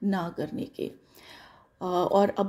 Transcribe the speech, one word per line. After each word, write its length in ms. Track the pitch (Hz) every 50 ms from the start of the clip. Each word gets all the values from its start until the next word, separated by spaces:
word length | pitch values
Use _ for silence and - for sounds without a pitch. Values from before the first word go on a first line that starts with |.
| 202
ना 300 | 202 196 185 170 170 -
करने 260 | - 151 156 - - -
के। 280 | - - - - - - - _ _ _ - - - - - - - - - _ _ _ -
अ, 40 | 190
और 440 | 180 180 180 175 - - 196 202 202
अब 180 | - - 196